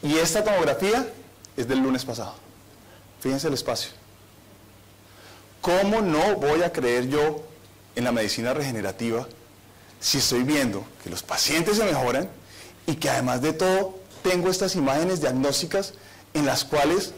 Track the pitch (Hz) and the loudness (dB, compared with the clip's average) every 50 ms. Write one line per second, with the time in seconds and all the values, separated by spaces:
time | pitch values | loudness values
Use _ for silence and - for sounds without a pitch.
0 | - 147 151 160 165 160 - 214 208 214 202 185 165 147 135 - 185 196 220 254 | 0 2 2 4 4 4 2 2 2 4 4 4 4 2 2 2 2 2 2 2
1 | 269 226 - - - - - - - - - - 120 117 131 131 131 131 131 127 | 0 -2 -8 -16 -20 -20 -20 -20 -20 -14 -8 -6 -2 0 2 2 2 2 0 -2
2 | 127 131 120 113 104 95 - - - - - - - - - - - - - - | -2 -6 -8 -8 -8 -10 -12 -16 -20 -20 -20 -20 -20 -20 -20 -20 -20 -20 -20 -20
3 | - - - - - 131 135 139 156 160 139 123 - - 120 - - - - - | -20 -20 -20 -6 -4 -2 -2 0 0 -2 -2 -2 -2 -4 -4 -4 -6 -8 -12 -20
4 | - - - - - - - - - - - - - - - - - - - - | -20 -20 -20 -20 -20 -20 -20 -20 -20 -20 -20 -20 -20 -20 -20 -20 -20 -20 -20 -20
5 | - - - - - - - - - - - - - 175 175 185 202 202 214 226 | -20 -20 -20 -20 -20 -20 -20 -20 -20 -20 -18 -6 -2 0 2 2 4 2 2 2
6 | 208 185 156 151 175 208 202 - 139 143 151 160 175 - 165 156 131 120 120 123 | 2 2 2 2 2 2 2 2 2 2 2 2 2 0 0 0 0 0 0 0
7 | 123 131 139 147 147 156 151 147 - - - - - - - - - - - 120 | 0 0 0 2 2 2 0 -4 -10 -14 -20 -20 -20 -20 -20 -20 -20 -12 -6 -4
8 | 123 123 117 117 107 104 - - 113 120 135 151 143 135 123 110 98 98 98 - | -2 0 0 0 0 -2 -2 -2 -2 -2 -2 -2 -2 -4 -4 -4 -4 -4 -6 -4
9 | 117 117 113 117 117 - - - - - - - - - - - - - - - | -4 -2 -2 -2 -4 -6 -14 -20 -20 -20 -20 -20 -20 -20 -20 -20 -20 -20 -18 -8
10 | - - - 139 123 - 131 120 127 135 151 147 135 120 98 98 - - - - | -4 -2 -2 0 0 0 0 0 2 2 2 2 2 0 -2 -4 -8 -10 -18 -16
11 | - - 85 - - - - - - - 151 160 170 185 208 214 220 196 156 135 | -12 -10 -10 -10 -8 -6 -4 -2 -2 0 0 0 2 2 2 2 2 2 0 0
12 | 127 123 120 135 175 196 - - - - - - - - - - - - 151 - | 0 0 0 0 -2 -4 -10 -18 -20 -20 -20 -20 -20 -20 -20 -12 -6 -6 -6 -2
13 | - 139 131 - 123 127 123 123 131 156 156 - 185 185 185 190 196 185 - - | -2 -2 0 0 0 0 -2 0 0 -2 0 2 2 2 4 2 2 -2 -6 -12
14 | - - - - - 185 185 180 175 185 180 185 202 185 - 180 143 135 135 151 | -18 -20 -20 -4 0 0 0 2 2 2 2 2 0 0 0 0 0 2 2 2
15 | 165 185 185 175 147 131 123 131 135 143 139 - - 160 - 196 196 - - - | 2 0 0 0 0 0 0 2 0 0 0 0 -4 -2 -2 -2 -2 -2 -10 -18
16 | - - - - - - - 151 147 135 143 - - - 151 147 143 151 170 202 | -20 -20 -20 -20 -20 -6 -2 0 2 2 0 0 -2 0 2 2 4 4 4 2
17 | 208 - - | 0 -4 -10